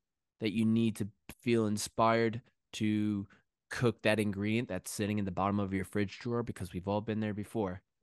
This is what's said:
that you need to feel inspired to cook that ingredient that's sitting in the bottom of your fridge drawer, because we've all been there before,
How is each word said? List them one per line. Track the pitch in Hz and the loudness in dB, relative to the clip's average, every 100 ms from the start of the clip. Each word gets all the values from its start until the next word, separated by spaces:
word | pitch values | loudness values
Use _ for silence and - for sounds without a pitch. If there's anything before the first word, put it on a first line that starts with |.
| _ _ _ _ | _ _ _ _
that | 113 | -2
you | 98 110 | 2 4
need | 113 113 101 | 4 2 0
to | 104 - - - | -6 -8 -20 -6
feel | 123 117 107 | 2 4 4
inspired | 104 - - 113 113 117 113 - _ _ | 0 -4 2 4 4 2 -2 -10 _ _
to | - 107 107 107 104 101 - _ _ _ | -2 0 2 2 0 -4 -12 _ _ _
cook | - 120 107 | 0 0 2
that | 110 107 | 2 2
ingredient | 107 95 104 110 127 | 2 0 0 0 -2
that's | 92 - | -6 -6
sitting | - 104 104 | -4 -2 -2
in | 98 | -2
the | |
bottom | 87 95 101 | 0 0 2
of | 98 | 0
your | 95 | -2
fridge | 90 104 101 - | -2 -2 -4 -4
drawer, | 123 120 | -4 -4
because | 117 - 90 | -4 -6 -8
we've | 90 95 | -6 -2
all | 104 | -2
been | 110 107 | -2 -2
there | 107 | -2
before, | 104 101 117 95 90 - _ | -4 -6 -2 -2 -4 -12 _